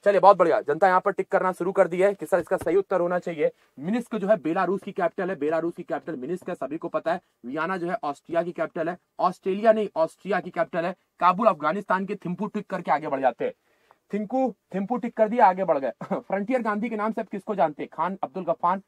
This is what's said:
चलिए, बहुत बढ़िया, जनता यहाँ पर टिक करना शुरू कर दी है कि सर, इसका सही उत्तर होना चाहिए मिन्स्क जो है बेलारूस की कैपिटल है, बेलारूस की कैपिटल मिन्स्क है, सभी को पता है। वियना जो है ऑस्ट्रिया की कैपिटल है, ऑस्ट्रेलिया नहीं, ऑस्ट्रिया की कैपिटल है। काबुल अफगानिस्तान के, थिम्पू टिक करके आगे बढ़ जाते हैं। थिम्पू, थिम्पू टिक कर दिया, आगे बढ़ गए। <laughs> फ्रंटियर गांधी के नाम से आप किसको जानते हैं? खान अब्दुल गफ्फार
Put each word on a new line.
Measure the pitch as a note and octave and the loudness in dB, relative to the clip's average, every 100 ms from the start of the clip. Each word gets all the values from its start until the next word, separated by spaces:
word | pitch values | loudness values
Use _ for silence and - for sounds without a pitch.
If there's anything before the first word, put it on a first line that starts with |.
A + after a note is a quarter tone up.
| G3+ | 4
चलिए, | G3+ | 8
बहुत | F#3 F#3+ | 8 8
बढ़िया, | E3+ A#2+ | 6 4
जनता | - D3+ F#3 | 2 2 4
यहाँ | F#3 | 4
पर | G3+ | 2
टिक | F#3+ F#3+ | -2 -2
करना | F#3 F#3 | 0 0
शुरू | F3 F3+ | -2 -2
कर | G3 F3 | 2 2
दी | F3+ | 4
है | G3 | 2
कि | G3 D#3 | 0 0
सर, | F#3 | 0
इसका | D#3+ F#3 | 0 -2
सही | E3+ F#3 | 2 0
उत्तर | G3 F#3 | 2 -2
होना | F3 F3+ | 0 -2
चाहिए | F3+ D#3+ D#3 - _ - | -4 -2 -2 -4 _ -10
मिन्स्क | D#3 A#3 A#3 A3+ | -4 -4 -4 -6
जो | G3 | 0
है | G#3+ | 0
बेलारूस | D#3 F3+ F3 G3 | 0 -2 -2 -2
की | G#3 | -6
कैपिटल | G3 - - F3+ | -4 -4 -2 -6
है, | E3 | -4
बेलारूस | C#3+ D#3+ E3 | -2 -2 -4
की | F3 | -8
कैपिटल | E3 D3+ E3 D3 | -8 -8 -8 -10
मिन्स्क | C3 F3+ - | -8 -8 -8
है, | F3 | -10
सभी | C3+ D#3+ | -8 -8
को | E3+ | -6
पता | D#3 D#3+ | -6 -4
है। | F3 _ _ A#2 | -4 _ _ -10
वियना | D3 E3 F#3 | -6 -4 -4
जो | F3 | -4
है | - | -4
ऑस्ट्रिया | D3+ C#3 - E3 | -6 -8 -4 -2
की | F3 | -2
कैपिटल | E3+ D#3 F3 E3 | -6 -6 -4 -6
है, | F3+ _ - | -6 _ -2
ऑस्ट्रेलिया | F3 F#3 G3 G3 A3+ | -2 -2 -4 2 4
नहीं, | A3 G3+ - | 4 0 -2
ऑस्ट्रिया | D#3+ - F#3 F#3 | -2 -4 -4 -4
की | F#3 | -4
कैपिटल | F3 D#3+ E3+ F3 | -4 -4 -2 -4
है। | F#3 _ _ | -6 _ _
काबुल | F3 F#3 A3+ | 2 6 2
अफगानिस्तान | D#3+ D3+ F#3+ - F#3+ G3 | 4 -2 -2 -2 -2 -2
के, | G#3 | -6
थिम्पू | E3+ F3+ E3+ | -6 -6 -4
टिक | G#3+ - | -6 -6
करके | F#3 F#3+ | -8 -2
आगे | E3 D#3 | -2 0
बढ़ | C#3 | 0
जाते | B2+ - - | 0 0 -6
हैं। | - _ _ _ _ _ | -6 _ _ _ _ _
थिम्पू, | G3+ G#3 C4 B3+ - _ F#3 | -6 -2 0 -2 -4 _ -6
थिम्पू | G3 B3 | -4 -4
टिक | A#3 - | -4 0
कर | G#3+ | 2
दिया, | A#3+ G3+ | 6 4
आगे | F#3 | 4
बढ़ | F3+ D3 | 0 0
गए। | C3 | -2
<laughs> | - - | -6 -6
फ्रंटियर | D#3 - F#3+ G3+ B3+ | -6 -4 -4 -2 -2
गांधी | A3+ G#3 A3+ | 0 -2 -4
के | G#3+ | -4
नाम | G#3+ | -4
से | A3+ | -4
आप | G#3 | -8
किसको | G3+ - G3 | -10 -6 0
जानते | E3 - | 0 0
हैं? | D3 | -10
खान | - E3+ F#3+ | -4 -6 -4
अब्दुल | - F#3 | -8 -6
गफ्फार | E3+ E3 F3 F#3+ | -4 0 0 -2